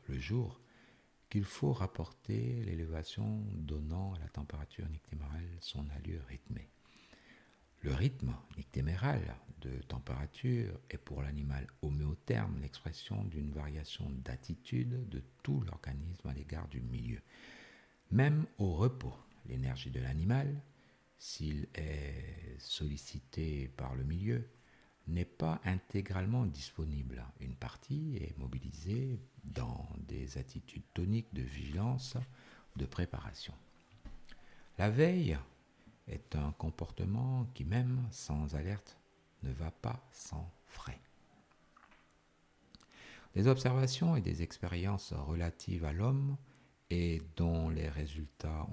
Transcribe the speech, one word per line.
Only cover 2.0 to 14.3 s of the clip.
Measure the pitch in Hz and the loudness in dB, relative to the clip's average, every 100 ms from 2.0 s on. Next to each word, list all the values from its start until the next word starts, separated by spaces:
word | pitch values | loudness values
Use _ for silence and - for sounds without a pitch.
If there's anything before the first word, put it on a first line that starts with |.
| 82 - - 107 120 120 | -6 -6 -2 0 2 0
l'élévation | 101 82 80 80 78 104 107 107 104 | 0 0 0 -2 -4 -2 0 0 -2
donnant | 87 76 76 76 87 98 | -2 -2 0 0 0 -2
à | 87 | -4
la | 78 | -6
température | 71 71 76 76 - 80 | -6 -6 -6 -6 -6 -4
nyctémérale | 78 - 76 71 78 87 85 | -6 -6 -6 -4 -4 -4 -8
son | - 71 71 | -8 -4 -4
allure | 71 80 85 65 | -4 -4 -4 -6
rythmée. | - - - - - - - - - - - - - - - | -10 -6 -8 -8 -18 -20 -20 -20 -20 -20 -20 -20 -20 -20 -6
Le | 73 | 0
rythme | 67 131 127 64 64 - - | 4 2 2 -2 -4 -8 -12
nyctéméral | - - 73 92 135 127 - - - - | -4 0 2 2 2 2 0 -6 -12 -10
de | 65 65 - | -6 -6 -4
température | 62 - 65 71 - 127 120 104 - - | -6 -4 -4 -4 -2 0 2 0 -6 -8
est | - | -10
pour | - 69 | -6 -4
l'animal | 71 73 69 69 64 - | -2 -2 -2 -2 -4 -6
homéotherme | 73 71 73 82 - 57 50 67 | -2 2 2 0 0 0 2 -2
l'expression | 71 - - - - 104 | -4 -6 -8 -8 -4 -2
d'une | 98 76 73 | -2 -2 -2
variation | 73 73 76 76 - 80 65 | -2 -4 -4 -6 -4 -4 -4
d'attitude | 65 | -4